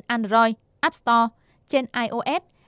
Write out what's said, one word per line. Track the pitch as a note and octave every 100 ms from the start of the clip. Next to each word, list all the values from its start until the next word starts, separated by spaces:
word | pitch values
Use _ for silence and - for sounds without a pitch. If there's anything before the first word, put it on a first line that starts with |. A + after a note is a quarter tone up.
| -
Android, | A#3+ G#3 A3+ A3+ A3 _ _
App | D#4+ -
Store, | A#3+ A#3 A#3 - _ _ -
trên | C#4 B3 B3
I | A#3
O | A#3 -
S | E4+ - _